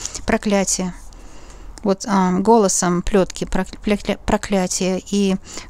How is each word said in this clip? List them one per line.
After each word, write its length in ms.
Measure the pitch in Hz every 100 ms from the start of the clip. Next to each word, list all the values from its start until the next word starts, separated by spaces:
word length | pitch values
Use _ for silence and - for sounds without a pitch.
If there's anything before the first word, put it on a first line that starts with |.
| - - -
Проклятие. 680 | 220 220 196 185 - 180 - - - - - - - - -
Вот, 220 | 202 190 -
а, 260 | 196 185
голосом 680 | 185 196 233 190 - 175 175
плетки, 420 | - 196 175 -
прокля-, 340 | - 190 190 -
прокля-, 360 | 214 202 - 196 -
проклятие. 760 | 208 - 196 180 - 185 185 -
И 260 | 202 196 190 - -